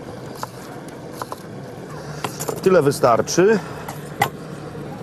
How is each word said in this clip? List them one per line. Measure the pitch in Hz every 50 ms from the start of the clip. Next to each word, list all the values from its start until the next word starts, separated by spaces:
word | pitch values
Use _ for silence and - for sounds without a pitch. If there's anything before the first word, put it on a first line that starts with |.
| - - - - - - - - - - - - - - - - - - - - - - - - - - - - - - - - - - - - - - - - - - - - - - - - - - - -
Tyle | - 190 185 170
wystarczy. | 139 143 135 - 151 123 113 110 - - - 170 180 214 226 185 - - - - - - - - - - - - - - - - - - - - - - - - - - - -